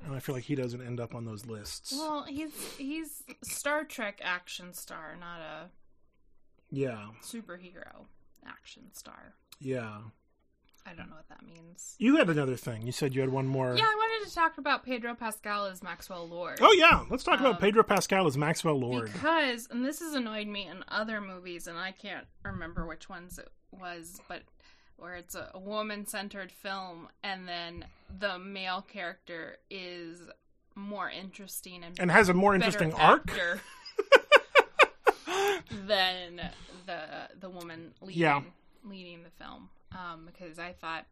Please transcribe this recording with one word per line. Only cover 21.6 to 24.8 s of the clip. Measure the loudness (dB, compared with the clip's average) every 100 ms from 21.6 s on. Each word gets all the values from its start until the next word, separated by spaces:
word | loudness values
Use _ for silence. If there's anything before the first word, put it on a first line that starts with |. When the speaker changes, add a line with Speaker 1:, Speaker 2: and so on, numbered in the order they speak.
| -10
Speaker 2:
and | -8
I | -8
can't | -8 -12 -12 -12 -14
remember | -10 -8 -8 -6 -6
which | -8 -14
ones | -16 -14 -16
it | -18 -20 _
was, | -14 -12 -12 -14 -18 -12
but | -14 -14 _ -20 -20